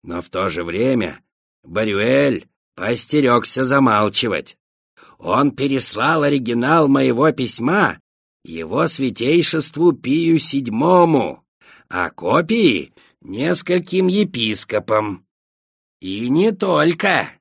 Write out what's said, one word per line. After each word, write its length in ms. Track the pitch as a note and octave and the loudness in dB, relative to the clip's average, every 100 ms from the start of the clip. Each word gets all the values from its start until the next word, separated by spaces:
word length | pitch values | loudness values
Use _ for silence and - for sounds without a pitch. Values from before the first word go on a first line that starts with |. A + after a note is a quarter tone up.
Но 200 | - E2+ | -10 -12
в 60 | - | -8
то 200 | F#2 F#2+ | -6 -4
же 140 | E2 | -4
время 580 | E2+ F2 B2+ B2+ F2 - _ _ _ _ | -6 -2 0 0 -2 -8 _ _ _ _
Барюэль 840 | - F2+ A2 G2 A2 C3+ C#3+ G#2+ - _ _ - | -8 -4 -2 0 2 2 2 -2 -8 _ _ -10
поостерегся 880 | G2 A#2+ - D3+ C3 A#2+ - - | -6 -4 -2 0 4 2 2 -2
замалчивать. 960 | C3 C#3 C3 G#2 G#2+ - A#2 E2 - - _ _ _ _ - _ | 0 2 4 4 2 -2 -2 -4 -6 -20 _ _ _ _ -20 _
Он 320 | E2 A2+ C#3+ | -2 0 0
переслал 720 | - C3+ C3+ - G#2 C3 D#3+ | 0 -2 0 -2 0 0 0
оригинал 640 | C#3+ C#3+ A#2+ A#2+ B2 E3 D3 | 0 0 -2 -2 2 2 4
моего 440 | C#3 C3 A#2+ D#3 | 4 2 2 2
письма 680 | C#3 A#2+ - B2+ G3 D3+ D#2+ _ _ _ _ | 0 -4 -2 0 0 0 -2 _ _ _ _
его 440 | - E2 D#2+ A#2 E3 | -16 -12 -6 -2 0
святейшеству 1040 | - C3 G2 A#2+ E3+ D#3 D#3+ - - F3 | 0 -2 -2 0 2 2 0 -2 2 2
Пию 480 | C3 B2 D3+ E3 E3 | 2 -2 0 2 2
седьмому, 1040 | - C#3 A#2+ A2 D#3+ F#3 E3+ D3 F2+ C2+ _ _ _ - _ | 2 -2 -4 -2 4 4 4 2 0 -8 _ _ _ -20 _
а 200 | F#2 E2+ | -6 -6
копии 840 | - E2+ C3+ E3 A#3 F#3 F#2+ C#2 _ _ _ | -6 0 0 2 2 2 2 -6 _ _ _
нескольким 880 | - G2+ D3+ F3+ - F3+ F3 F#3 F#3 | -14 -6 -2 -2 0 -4 0 0 2
епископам. 1160 | G3 F3+ C3 A2 G#2 - G#2+ G2+ G#2+ G#2+ F#2 _ _ _ _ _ _ _ _ | 2 0 -2 -4 -4 -4 -4 0 0 0 -8 _ _ _ _ _ _ _ _
И 300 | F#2 G2 A#2+ | -10 -6 0
не 220 | D3 G#3+ | 2 2
только. 800 | - C3 D3+ D#3 E3 G3+ D#3 F#2 - | 0 0 2 2 0 0 0 -2 -12